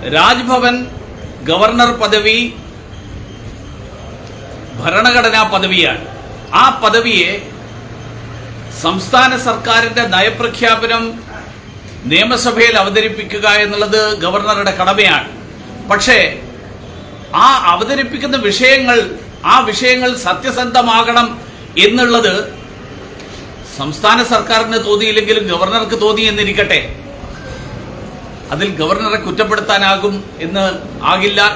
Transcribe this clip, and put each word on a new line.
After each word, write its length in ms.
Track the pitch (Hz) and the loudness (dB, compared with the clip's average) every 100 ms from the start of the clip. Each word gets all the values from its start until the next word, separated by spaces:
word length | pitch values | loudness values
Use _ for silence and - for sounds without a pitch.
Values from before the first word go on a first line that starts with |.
| 135 151 | 0 4
രാജ്ഭവൻ, 600 | 185 247 240 254 247 247 247 - - - - - 127 | 4 4 2 2 2 0 -4 -12 -14 -14 -14 -12 -2
ഗവർണർ 400 | 170 214 233 240 240 | 2 4 4 2 2
പദവി 360 | 214 208 208 226 240 - - - - - - - - - - - - - - - - - - - - - - - | 2 2 2 2 0 -6 -16 -18 -16 -16 -14 -14 -14 -16 -16 -16 -16 -14 -14 -14 -16 -16 -16 -16 -16 -14 -14 -6
ഭരണഘടനാ 640 | 165 185 240 240 233 220 214 | -2 2 4 6 4 4 2
പദവിയാണ്. 520 | 196 185 185 156 113 - - - - - 180 | 2 2 2 2 0 -8 -14 -14 -14 -2 4
ആ 20 | 262 254 | 4 4
പദവിയെ 500 | 220 220 233 208 170 202 147 - - - - - - - - - - - - - | 2 4 2 2 2 -2 -8 -14 -14 -16 -14 -14 -14 -14 -14 -14 -12 -14 -12 -4
സംസ്ഥാന 500 | 165 185 185 254 262 254 254 | -2 -2 2 4 4 2 -2
സർക്കാരിന്റെ 560 | 233 - 226 226 226 226 | -2 2 2 2 0 2
നയപ്രഖ്യാപനം 920 | 185 208 226 233 233 240 226 226 233 226 226 - - - - - - - - - | 2 2 2 -4 0 2 2 2 -2 -2 -8 -14 -14 -16 -18 -18 -18 -16 -12 0
നിയമസഭയിൽ 640 | 160 220 240 240 214 233 226 | 2 4 2 0 4 4 4
അവതരിപ്പിക്കുക 640 | 196 208 220 214 208 202 208 208 | 2 2 0 -2 -6 -2 2 4
എന്നുള്ളത് 380 | 208 208 208 214 214 208 | 2 0 0 2 2 0
ഗവർണറുടെ 480 | 165 196 202 208 196 185 | 0 0 0 0 0 0
കടമയാണ്. 480 | 185 202 202 147 - - - - - - - | 0 4 4 4 0 -12 -16 -16 -16 -14 -2
പക്ഷേ 280 | 180 - 233 165 127 - - - - - - - - - 165 226 | 0 4 4 4 -2 -12 -16 -16 -16 -16 -16 -16 -16 -4 4 6
ആ 20 | 262 190 | 6 4
അവതരിപ്പിക്കുന്ന 680 | 247 220 269 262 277 269 262 208 | 2 2 0 -2 -4 -2 0 0
വിഷയങ്ങൾ, 500 | 196 254 269 254 240 - - - - 160 | 2 4 4 6 4 2 -6 -14 -6 4
ആ 20 | 247 220 | 4 4
വിഷയങ്ങൾ 420 | 202 247 254 247 247 - | 0 2 2 2 -2 -2
സത്യസന്ധമാകണം 1000 | - 269 247 247 247 240 226 233 233 233 - - - - - 196 | -2 -2 -2 2 2 4 4 4 2 2 -2 -14 -18 -8 2 4
എന്നുള്ളത് 480 | 240 240 233 214 185 - - - - - - - - - - - - - - | 4 4 4 2 0 -4 -10 -16 -16 -16 -16 -16 -16 -16 -16 -16 -16 -16 -8
സംസ്ഥാന 400 | 139 147 208 233 233 | -8 -2 2 2 4
സർക്കാരിന് 460 | 226 - 226 220 226 | 2 2 0 2 -2
തോന്നിയില്ലെങ്കിലും 600 | 202 208 220 214 208 214 196 | 2 2 4 2 2 0 2
ഗവർണർക്ക് 440 | 175 190 226 220 226 | 0 0 0 -2 0
തോന്നി 180 | 208 214 220 | 2 2 0
എന്നിരിക്കട്ടെ, 480 | 208 202 202 202 165 - - - - - - - - - - - - - - - - - | 0 -2 0 2 2 0 -10 -12 -14 -14 -14 -12 -12 -12 -12 -12 -12 -14 -14 -14 -16 -8
അതിൽ 160 | 143 196 160 | -4 -2 -2
ഗവർണറെ 380 | 156 190 220 202 139 | 0 0 0 -2 -4
കുറ്റപ്പെടുത്താനാകും 880 | 131 208 208 208 202 196 196 202 196 - - 165 | -2 0 0 0 2 2 2 0 -4 -10 -10 -6
എന്ന് 180 | 190 190 180 - - 139 | -2 -2 -2 -10 -4 0
ആകില്ല 280 | 185 202 202 208 | 2 2 4 2